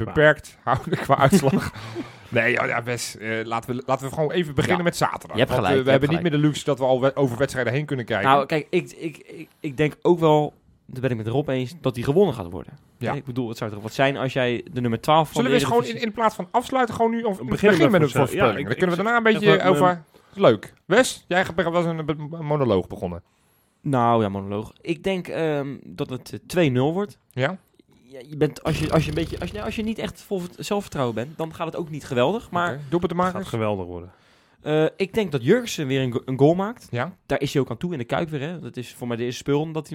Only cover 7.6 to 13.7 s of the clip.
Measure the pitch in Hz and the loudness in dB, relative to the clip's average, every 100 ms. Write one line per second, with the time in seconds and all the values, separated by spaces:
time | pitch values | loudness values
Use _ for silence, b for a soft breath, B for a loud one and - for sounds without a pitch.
7.6 | 120 131 151 139 107 107 127 143 139 160 | -2 -2 -2 -6 -2 0 4 4 4 -2
8.6 | - 175 139 - 160 139 - 165 165 _ | 0 -2 -2 -8 -12 -12 -18 -18 -18 _
9.6 | 160 123 151 - 160 175 160 151 151 - | -10 -2 -2 2 2 4 6 4 2 -6
10.6 | _ _ - 127 127 113 107 127 147 131 | _ _ -16 -6 -4 -2 -2 -2 -2 -4
11.6 | 127 170 131 120 123 151 202 120 85 87 | -4 -4 -4 -2 0 2 2 0 -8 -10
12.6 | - - _ _ 113 - - 123 117 113 | -14 -18 _ _ -6 -6 -6 -6 -6 -6
13.6 | 113 | -8